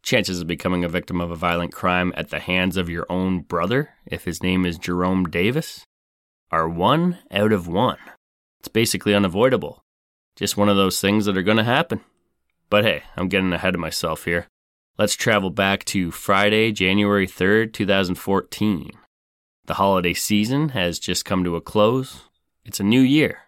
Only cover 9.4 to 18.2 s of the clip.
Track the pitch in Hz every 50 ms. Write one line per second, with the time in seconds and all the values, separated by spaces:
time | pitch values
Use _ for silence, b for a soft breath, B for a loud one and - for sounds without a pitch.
9.4 | 120 131 131 107 76 71 - - _ _ _ _ _ _ _ _ _ _ _ -
10.4 | - 98 - 101 101 104 101 98 98 95 - - - 98 104 110 101 104 98 95
11.4 | 90 101 107 110 110 120 120 143 170 - 117 - - _ _ _ _ _ _ _
12.4 | _ _ _ _ _ _ - - - 107 82 71 - - - - 95 92 98 98
13.4 | 95 92 87 85 - 92 92 87 82 80 - - - 82 80 - - 85 85 85
14.4 | - _ _ _ _ _ _ _ _ _ _ - 110 104 - - - 120 110 101
15.4 | 98 92 85 - 98 98 98 98 - - - 101 90 85 - - - - 98 98
16.4 | 101 104 107 110 110 113 107 - 95 92 95 104 104 101 101 101 95 92 - -
17.4 | 92 95 107 110 113 110 - - 107 95 98 98 98 87 90 -